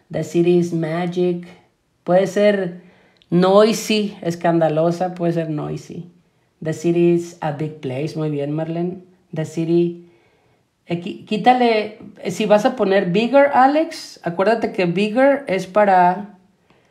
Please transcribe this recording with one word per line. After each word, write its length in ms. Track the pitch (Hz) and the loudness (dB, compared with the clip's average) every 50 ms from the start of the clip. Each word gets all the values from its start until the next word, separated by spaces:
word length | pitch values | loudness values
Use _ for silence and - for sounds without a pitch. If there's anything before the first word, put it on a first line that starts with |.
| _ _ | _ _
The 140 | 160 156 156 | -8 -8 -6
city 320 | - - 175 170 175 180 175 | -2 0 2 2 4 4 4
is 160 | 170 175 165 | 2 0 -2
magic. 720 | 165 160 156 160 170 180 175 175 180 180 180 180 175 175 - - - _ _ _ _ _ _ _ _ _ | -4 -4 -4 -4 -4 -4 -4 -2 -2 -2 -2 -2 -4 -8 -14 -20 -20 _ _ _ _ _ _ _ _ _
Puede 240 | - 175 185 196 180 | 2 2 2 2 2
ser 540 | - 208 208 208 208 196 185 175 175 - - - _ _ _ _ _ _ _ _ | 0 2 2 2 2 2 -2 -6 -8 -12 -18 -20 _ _ _ _ _ _ _ _
noisy, 840 | 170 175 185 185 196 202 220 226 208 208 - - 220 214 208 - - - | 2 2 4 6 6 6 6 6 4 0 -2 -2 -2 -2 -2 -4 -6 -8
escandalosa, 920 | - 170 170 - - 170 165 165 160 156 151 156 160 170 170 170 185 180 175 | -8 -8 -6 -2 0 0 2 2 2 2 2 2 0 0 0 -2 -4 -6 -4
puede 180 | - 170 170 160 | -4 -4 -2 -2
ser 160 | 165 160 156 | -2 -4 -4
noisy. 600 | 151 147 147 147 156 147 - - - 170 - - _ _ _ _ _ _ _ _ _ _ | -6 -6 -6 -8 -8 -10 -12 -14 -16 -16 -16 -16 _ _ _ _ _ _ _ _ _ _
The 120 | - 160 156 | -8 -8 -6
city 400 | 156 - 170 170 170 175 175 175 | -2 -2 0 2 4 4 4 4
is 240 | 170 170 - - - | 2 0 -4 -10 -8
a 120 | - 156 143 | -8 -8 -6
big 260 | 135 156 147 151 - | -4 -6 -8 -8 -8
place. 380 | - 131 127 131 151 151 - 156 | -8 -8 -6 -6 -6 -6 -6 -6
Muy 120 | 156 151 | -4 -4
bien, 220 | 147 143 143 143 | -4 -4 -4 -4
Marlene. 520 | 147 156 160 160 165 170 175 180 185 - - _ _ _ _ _ - | -4 -6 -6 -6 -6 -4 -4 -6 -6 -10 -16 _ _ _ _ _ -8
The 120 | 160 156 | -8 -8
city. 640 | 156 - 165 165 160 170 170 175 175 175 - - - _ _ _ _ _ _ _ _ _ _ _ _ _ _ _ - | -6 -6 -6 -2 0 2 2 2 0 -2 -6 -14 -20 _ _ _ _ _ _ _ _ _ _ _ _ _ _ _ -8
Eh, 120 | 175 170 | -8 -6
qui-, 240 | 175 208 - - - | -6 -10 -12 -12 -8
quítale, 760 | - 214 202 - 247 254 254 247 233 226 214 208 208 - - - - - - - | -6 -6 2 4 4 4 4 2 0 0 0 -4 -6 -10 -14 -20 -20 -20 -12 -10
eh, 80 | 196 | -8
si 140 | 180 - 214 | -6 -4 0
vas 180 | 196 208 208 208 | 2 2 2 2
a 120 | 262 254 - | 0 0 0
poner 340 | 208 190 190 202 196 180 | 0 0 2 0 0 0
bigger, 400 | 170 208 233 233 254 277 285 277 - | 0 0 0 2 4 4 4 4 4
Alex, 680 | 240 254 269 294 311 330 330 - - - - - - - | 4 4 4 4 2 0 -2 -4 -12 -18 -18 -20 -10 -8
acuérdate 480 | 170 175 - 190 208 233 220 214 214 | -8 -4 0 0 0 2 0 -2 -4
que 140 | - - 185 | -2 -2 -2
bigger 580 | 175 165 190 208 208 208 254 269 277 277 277 - - | -2 0 0 -2 -2 0 2 2 2 2 0 -2 -4
es 200 | 185 190 180 - | -4 -4 -6 -2
para, 720 | - 208 208 196 190 185 175 180 185 202 208 - - _ _ _ _ _ _ _ _ _ _ _ | 0 2 4 4 4 6 4 4 2 0 -6 -12 -18 _ _ _ _ _ _ _ _ _ _ _